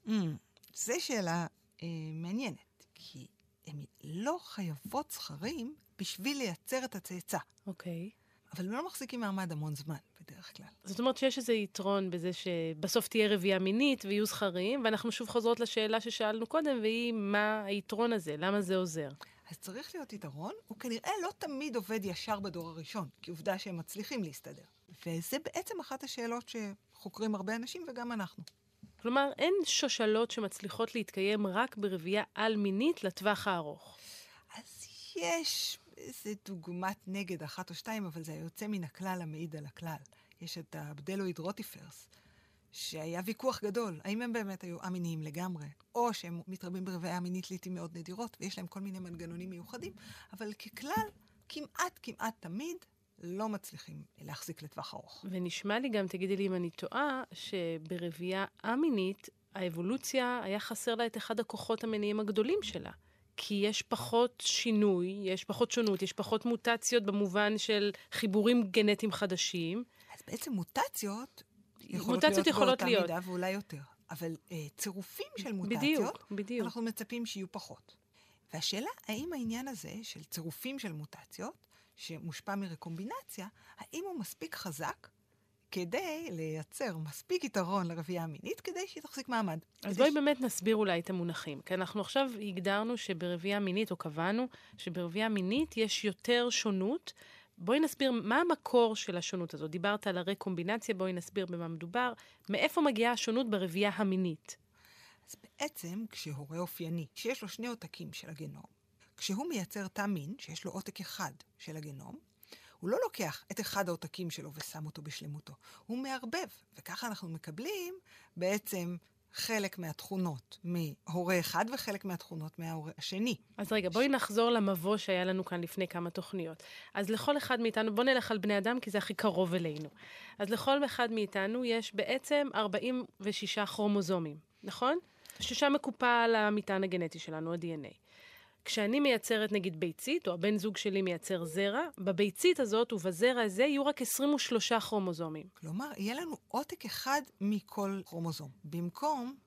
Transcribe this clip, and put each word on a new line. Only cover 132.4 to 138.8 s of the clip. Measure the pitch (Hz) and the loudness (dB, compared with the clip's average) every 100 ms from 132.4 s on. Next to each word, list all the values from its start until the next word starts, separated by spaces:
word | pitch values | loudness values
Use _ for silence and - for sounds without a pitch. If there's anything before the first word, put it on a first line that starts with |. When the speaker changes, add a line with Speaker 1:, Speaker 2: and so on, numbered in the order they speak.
| 277 - | 4 2
Speaker 2:
ארבעים | 202 196 240 254 208 - | 2 2 0 -2 -4 -6
ושישה | 202 - 202 214 202 | -4 -2 -2 0 0
כרומוזומים, | - 208 202 175 180 160 151 - _ | 2 4 4 4 2 0 -6 -16 _
נכון? | 196 - 254 349 - _ - - | -10 2 4 4 0 _ -20 -8
ששם | - 240 285 | -4 4 6
מקופל | 285 269 - 247 240 233 220 | 6 2 2 6 6 8 6
המטען | 208 208 202 190 | 6 4 2 2
הגנטי | 190 180 165 160 | 2 2 0 -4
שלנו, | - 156 165 | -6 -4 -2
ה-D | 170 | -2
N | 170 156 131 | -2 -4 -8
A. | - _ - - - - _ - | -14 _ -20 -20 -20 -20 _ -4
כשאני | 220 | 0